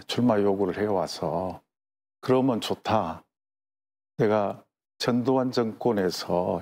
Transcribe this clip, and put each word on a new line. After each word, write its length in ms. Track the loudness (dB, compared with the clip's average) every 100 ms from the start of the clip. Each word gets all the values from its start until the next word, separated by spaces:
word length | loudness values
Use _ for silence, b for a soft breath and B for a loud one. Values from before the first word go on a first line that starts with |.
| -6
출마 320 | 0 2 4
요구를 380 | 2 2 0 0
해와서 840 | 0 0 -2 -4 -4 -4 -4 -8 _ _ _ _ _ _
그러면 400 | 0 2 2 0
좋다. 640 | -2 -4 0 0 0 -6 -16 _ _ _ _ _ _ _ _ 0
내가 440 | 2 2 0 -4 -14 _ _ -6
전두환 520 | -2 0 2 2 0
정권에서 1080 | 0 -2 -2 0 0 0 -2 -2 -2 0 -2